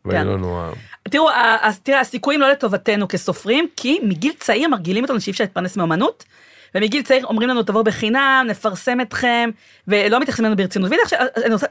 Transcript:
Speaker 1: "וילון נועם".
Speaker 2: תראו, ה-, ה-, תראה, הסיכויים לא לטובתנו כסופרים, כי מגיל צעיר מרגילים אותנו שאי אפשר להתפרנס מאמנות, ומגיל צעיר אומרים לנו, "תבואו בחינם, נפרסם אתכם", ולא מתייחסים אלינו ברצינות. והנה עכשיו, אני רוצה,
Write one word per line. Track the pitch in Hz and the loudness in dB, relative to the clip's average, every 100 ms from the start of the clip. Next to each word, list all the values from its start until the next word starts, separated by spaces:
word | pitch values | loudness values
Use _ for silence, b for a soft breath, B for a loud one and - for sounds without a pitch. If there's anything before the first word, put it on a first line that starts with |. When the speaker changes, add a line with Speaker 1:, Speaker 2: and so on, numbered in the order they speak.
Speaker 1:
"וילון | 95 - 101 98 | -4 -2 -2 -2
נועם". | 90 87 85 - B B - | -4 -6 -8 -12 B B -2
Speaker 2:
תראו, | 285 320 | 2 2
ה-, | |
ה-, | - 226 226 214 190 | 2 2 2 0 -2
תראה, | - 269 | 0 0
הסיכויים | 262 247 277 294 | 0 -2 0 2
לא | 269 | 4
לטובתנו | 277 226 190 - 208 190 | 2 0 0 0 0 0
כסופרים, | 170 - 165 202 269 339 - | -2 -4 -4 0 0 0 -4
כי | 247 349 | -2 0
מגיל | 220 160 262 - | 0 0 -2 -2
צעיר | - 220 320 | -2 0 2
מרגילים | 226 165 196 | 0 -2 -2
אותנו | 254 233 | 0 -2
שאי | 196 | -4
אפשר | 185 | -4
להתפרנס | 196 180 180 196 | -4 -2 -4 -2
מאמנות, | 165 165 311 - - b b b b | 0 2 0 -2 -20 b b b b
ומגיל | 190 208 277 | -2 0 -2
צעיר | 254 262 254 | 2 0 2
אומרים | 220 240 | 0 0
לנו, | 247 | 0
"תבואו | 220 208 | 0 2
בחינם, | 220 - 214 254 269 262 240 | 0 0 0 2 4 4 2
נפרסם | 208 220 180 262 247 | -2 -4 -4 -2 -2
אתכם", | 247 - 247 233 233 220 b b - | -2 -2 0 2 0 -6 b b 0
ולא | 208 202 240 | 2 4 2
מתייחסים | 277 240 | 0 0
אלינו | 220 202 | 0 2
ברצינות. | 185 196 190 | 0 -2 0
והנה | 330 | 2
עכשיו, | 466 349 - - | 2 0 -2 0
אני | 233 | 0
רוצה, | 214 - | 0 0